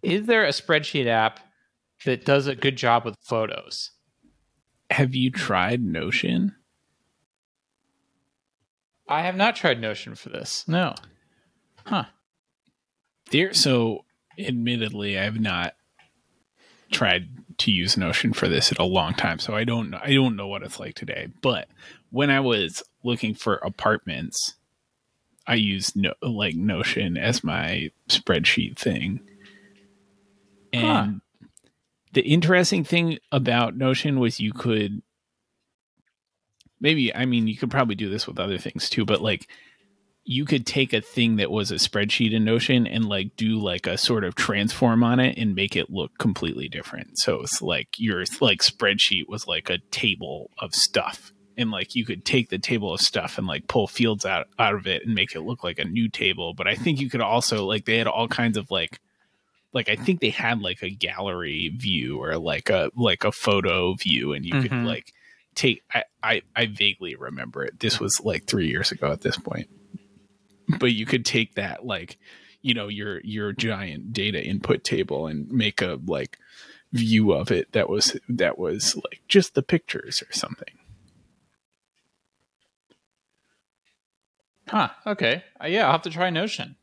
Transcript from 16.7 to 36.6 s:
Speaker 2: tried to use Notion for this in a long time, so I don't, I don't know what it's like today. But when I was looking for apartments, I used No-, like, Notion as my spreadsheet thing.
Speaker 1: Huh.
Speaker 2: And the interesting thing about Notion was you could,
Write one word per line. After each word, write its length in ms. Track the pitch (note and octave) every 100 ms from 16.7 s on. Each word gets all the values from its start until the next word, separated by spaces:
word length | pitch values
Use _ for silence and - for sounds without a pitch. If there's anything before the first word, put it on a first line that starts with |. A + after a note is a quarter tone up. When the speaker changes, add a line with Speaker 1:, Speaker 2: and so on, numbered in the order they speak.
| _ _
Speaker 2:
tried 380 | - A2 F2+ F2 - - -
to 120 | -
use 240 | F#2+ F2 -
Notion 360 | F2+ - -
for 160 | - -
this 220 | E2 -
in 60 | -
a 60 |
long 300 | F#3 C3 D#2+
time, 240 | - - E2
so 160 | -
I 100 | G#2+
don't, 300 | A#2 A#2 G#2
I 180 | F#2 -
don't 240 | C3+ C3 G#2+
know 100 | G2
what 160 | G2
it's 160 | F#2+ -
like 160 | G2
today. 340 | - - - - -
But 260 | C3+ A2+ - _ - - _
when 200 | A#2+ C#3+
I 100 | C#3
was 420 | C3+ A2+ F2 - - _
looking 320 | A#2+ A#2+ A2+
for 200 | G#2+ - G2
apartments, 1000 | F2+ - - A2 - C#2 - - - - _ _ _ _ _ _ _ _ -
I 80 |
used 420 | A#2 G#2+ G2 F#2 -
No-, 180 | G2 -
like, 320 | - A2 G2+
Notion 640 | E2 G2+ G2 G#2 - G2 F2
as 260 | - A#2+
my 480 | - - E2 - D#2 _ _
spreadsheet 680 | - - E2+ - - - -
thing. 420 | - E2 E2 F#2+ - - - - - _ _ _ _ _ _ _ _ _ _
Speaker 1:
Huh. 60 | B2
Speaker 2:
And 400 | A2+ - G2+ G2 _ _ - _ _ _ _ _ _
the 100 | C3+
interesting 640 | B2+ D#3 E3 F#3 F3 G3
thing 340 | D3+ E3+ E3+ D#3+ _
about 440 | C#3 B2 A#2+ A#2 -
Notion 440 | C3 C3 D3+ C3+
was 180 | A#2+ -
you 120 | G#2+
could, 500 | - A#2+ A2 G2+ G#2 - _ _ _ _ _ _ _ _ _ _ _ _ _ _ _